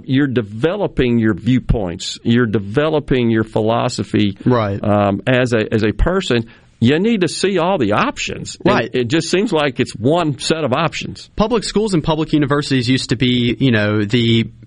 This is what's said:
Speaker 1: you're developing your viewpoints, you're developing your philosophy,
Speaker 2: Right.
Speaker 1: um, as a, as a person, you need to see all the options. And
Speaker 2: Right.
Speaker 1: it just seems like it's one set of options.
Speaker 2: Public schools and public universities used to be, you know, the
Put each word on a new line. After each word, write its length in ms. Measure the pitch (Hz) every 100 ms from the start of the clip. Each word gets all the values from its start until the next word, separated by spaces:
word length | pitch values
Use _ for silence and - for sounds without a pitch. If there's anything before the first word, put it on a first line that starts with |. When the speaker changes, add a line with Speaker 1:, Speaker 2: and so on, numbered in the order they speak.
| -
Speaker 1:
you're 200 | 135 143
developing 920 | 120 101 110 156 208 170 - 127 117
your 160 | 110 92
viewpoints, 840 | 98 127 - 117 92 85 - -
you're 240 | 117 117 117
developing 840 | 107 101 127 156 151 - 131 117
your 140 | 110
philosophy, 920 | 110 113 107 120 123 - 104 110 104 98
Speaker 2:
Right. 400 | 127 123 104 98
Speaker 1:
um, 380 | 104 104 101 98 123
as 260 | 127 127
a, 180 | 117 -
as 120 | 113
a 80 | 107
person, 580 | - 170 190 - 120 113 - _ _
you 180 | 113 156
need 220 | 220 226
to 60 | 170
see 320 | - 190 185
all 180 | 170 196
the 140 | 101
options. 640 | 107 240 - - - - - 180
And 80 |
Speaker 2:
Right. 160 | 202 113
Speaker 1:
it 160 | 127 120
just 220 | 160 160
seems 240 | 180 233
like 260 | 156 147 123
it's 140 | 117 -
one 440 | 117 170 160 127
set 240 | - 160
of 100 | 143
options. 560 | 135 160 - - - - -
Speaker 2:
Public 280 | 220 233
schools 300 | - 202 214
and 100 | 175
public 300 | 160 156 156
universities 560 | 151 139 147 143 131 117
used 200 | 131 -
to 60 | 117
be, 400 | 123 123 120 -
you 140 | 131
know, 320 | 110 104 107
the 460 | 104 123 117 113 113 -